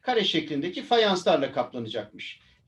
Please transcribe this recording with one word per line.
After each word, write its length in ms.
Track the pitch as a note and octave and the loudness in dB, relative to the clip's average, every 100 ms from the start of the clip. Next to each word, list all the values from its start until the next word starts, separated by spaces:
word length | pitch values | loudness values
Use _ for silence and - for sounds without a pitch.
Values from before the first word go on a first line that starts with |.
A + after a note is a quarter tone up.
kare 220 | - A#3 | -2 0
şeklindeki 600 | F#3+ E3+ - C#3+ F3 C4+ | 2 0 -2 -4 -4 -6
fayanslarla 680 | - A#3 G#3 F3+ G3+ D#3 C3+ | 0 4 4 2 4 2 2
kaplanacakmış. 880 | C#3 B2 B2+ A2+ A2+ G#2 - - - _ _ | -2 -4 -4 -8 -8 -8 -12 -16 -16 _ _